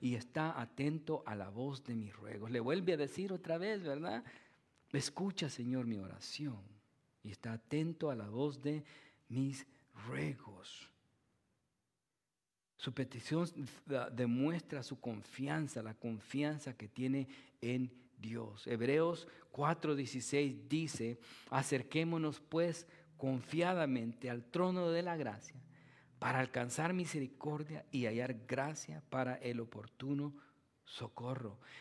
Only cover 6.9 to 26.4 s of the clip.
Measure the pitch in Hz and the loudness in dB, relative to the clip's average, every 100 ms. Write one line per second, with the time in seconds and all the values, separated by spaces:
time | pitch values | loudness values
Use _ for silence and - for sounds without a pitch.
6.9 | _ _ _ 107 101 117 113 - 147 160 | _ _ _ -12 -8 -6 -6 -2 0 0
7.9 | 165 156 120 104 113 147 127 139 151 147 | 0 0 0 -2 0 0 0 -2 -2 -4
8.9 | - - - - 120 135 131 - - _ | -16 -20 -20 -4 0 0 0 -10 -18 _
9.9 | 113 110 131 151 123 - 95 - - - | -12 -6 -2 -2 -2 -8 -16 -14 -16 -18
10.9 | _ _ _ _ _ _ _ _ _ _ | _ _ _ _ _ _ _ _ _ _
11.9 | _ _ _ _ _ _ _ _ - - | _ _ _ _ _ _ _ _ -8 -4
12.9 | 123 131 120 - 156 170 165 135 - - | -2 -2 -4 0 2 2 -2 -10 -8 -2
13.9 | 135 123 117 120 120 147 170 160 147 120 | 0 0 2 4 4 4 2 -2 -6 -6
14.9 | 127 120 110 104 - 139 156 143 120 110 | -6 -4 -6 -6 -4 0 2 0 -2 -6
15.9 | 110 117 110 - 135 147 151 135 120 104 | -4 -4 -4 -2 0 0 0 -6 -8 -8
16.9 | - 127 139 135 - - - 117 127 127 | -2 2 2 0 -8 -20 -6 0 2 0
17.9 | - - - 110 117 110 104 - 117 120 | -4 -20 -10 -6 -4 -6 -8 -2 2 6
18.9 | 147 165 165 - - - - 147 165 156 | 6 6 2 -6 -16 -10 2 4 4 4
19.9 | 143 127 131 - 143 143 117 113 156 160 | 2 0 -4 2 4 4 2 0 2 2
20.9 | - 113 120 - - - 131 135 135 - | 0 -2 -2 -8 -18 0 2 4 2 2
21.9 | 156 165 165 156 143 - 160 170 165 - | 2 4 4 2 -2 0 2 4 2 -8
22.9 | - - - 131 127 117 156 175 185 147 | -20 -20 -2 0 0 0 2 4 6 4
23.9 | 127 113 117 127 120 120 170 185 185 170 | 4 0 -4 -4 -4 0 2 4 4 4
24.9 | 165 175 165 127 107 - - - - - | 4 2 0 -2 -4 -10 -18 -18 -20 -20
25.9 | - - - 117 131 | -20 -18 -4 2 4